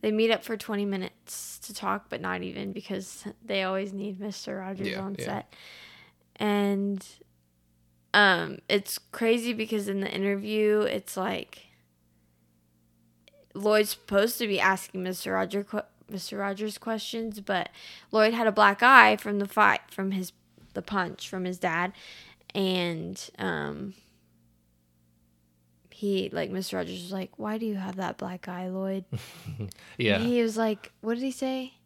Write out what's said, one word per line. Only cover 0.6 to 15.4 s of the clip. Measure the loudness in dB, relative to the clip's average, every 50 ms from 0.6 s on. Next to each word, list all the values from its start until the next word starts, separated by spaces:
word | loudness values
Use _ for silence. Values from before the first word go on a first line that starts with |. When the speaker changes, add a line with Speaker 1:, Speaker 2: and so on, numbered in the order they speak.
| -6 -6 -4 -2 -2
Speaker 1:
minutes | -2 -4 -4 -6 -8 _ _ _ -14 -14 -12 -12 -12 -14 -14
to | -14 -14 -12
talk, | -6 -4 -4 -4 -4 -4 _
but | -10 -6
not | -4 -4 -4 -4 -6
even, | -8 -8 -8 -8 -8
because | -8 -10 -8 -8 -8 -8 -8 -10 -14 -14 -14 -14 -14 _ -8
they | -4 -2 -2 0
always | 0 -2 -2 -4 -6 -8
need | -8 -8 -8 -8 -8
Mister | -10 -10 -10 -10 -10 -10 -8
Rogers | -8 -8 -8 -8 -6 -6 -6
Speaker 2:
Yeah, | -4 -6
Speaker 1:
on | -6 -8 -6 -6
Speaker 2:
yeah. | -6
Speaker 1:
set. | -6 -6 -8 -8 _ -20 -20 -20 -20 -20 -20 -20 -20 -20 -20 -20 -20 _ _ _ _ _
And, | -4 -2 0 2 2 2 2 0 0 0 -2 -4 -6 -8 -12 -20 _ -20 _ _ _ _ _ _ _ _ _ _ _ _ _ _ _ _ _ 4
um, | 6 6 6 6 4 2 -4 -6 -10 _ _
it's | 0 0 0 -2 -10 -10
crazy | _ _ -6 0 2 2 2 2 2 -2 -4
because | -4 -4 -2 -2 -4 -2
in | -2 -2 -2
the | -2 -2
interview, | -2 -2 0 0 -2 -2 -4 -2 0 2 4 4 4 4
it's | 2 2 0 -2 -6 -6 -6
like, | -4 -4 -4 -4 -4 -8 _ -18 -20 -20 _ _ _ _ _ _ _ _ _ _ _ _ _ _ _ _ _ _ _ _ _ _ _ _ _ _ _ _ _ _ _ _ -20 _ _ _ _ _
Lloyd's | -2 2 4 6 6 4 2
supposed | -2 -10 _ 2 4 4 4 4 2
to | -2 -2
be | 0 0 2
asking | 4 4 4 2 -2 -8 -8 -6 -6
Mister | -6 -6 -6 -4 -2 0
Roger | 0